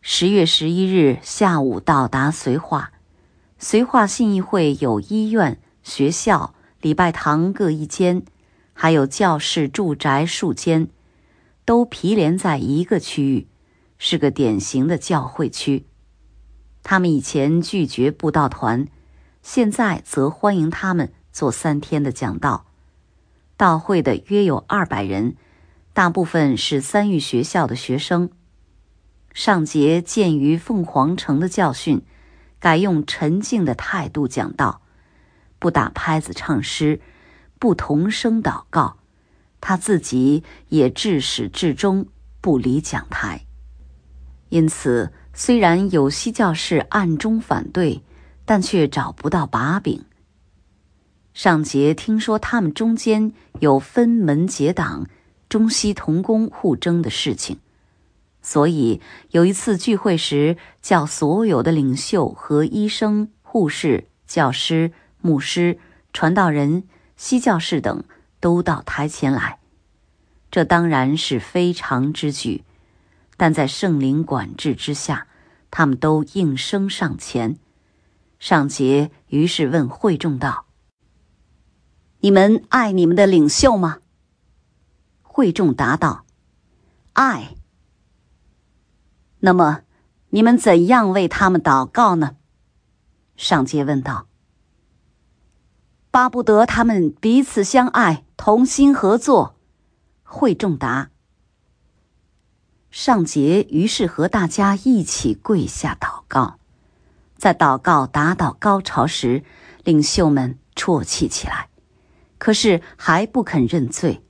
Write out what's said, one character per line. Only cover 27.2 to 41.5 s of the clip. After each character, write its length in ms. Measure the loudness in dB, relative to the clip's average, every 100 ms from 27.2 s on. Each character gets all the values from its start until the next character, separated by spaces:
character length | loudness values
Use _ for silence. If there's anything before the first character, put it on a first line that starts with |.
| -2 -2
校 240 | -2 -2 -2
的 80 | -4
学 240 | -4 -6
生。 320 | -2 -2 -2 _ _ _ _ _ _ _ _ _ _
上 300 | -6 0 0
节 380 | 0 2 2 2
鉴 360 | -2 0 0 2
于 200 | 2 0
凤 260 | -2 -4
凰 320 | -2 0 0 0
城 240 | -2 -2
的 80 | 0
教 240 | 0 -2
训， 300 | -2 -2 -2 -2 _ _ -20 _ _
改 160 | 2 2
用 300 | 2 0 -2
沉 340 | -4 -2 -2
静 240 | -2 0
的 100 | 0
态 360 | -2 -6 -6 -6
度 180 | -4 -4
讲 240 | -4 -8
道， 300 | -2 -4 -4 _ _ _ _ _ _ _ _
不 140 | -2
打 160 | 0 -2
拍 320 | -4 -2 -2
子 140 | -4
唱 280 | -12 -4 -4
诗， 380 | -4 -2 -2 -2 -8 _ _ _ _ _
不 160 | 0
同 380 | 0 0 0 0
声 320 | -2 0 0
祷 220 | -2 -6 -4
告， 280 | -2 -2 -4 _ _ _ _ _ _
他 160 | -4 -4
自 240 | 0 -2
己 420 | 0 0 2 2 -2 -20 _
也 220 | 2 2
至 320 | 0 -2 -2
始 260 | -2 -6
至 260 | -8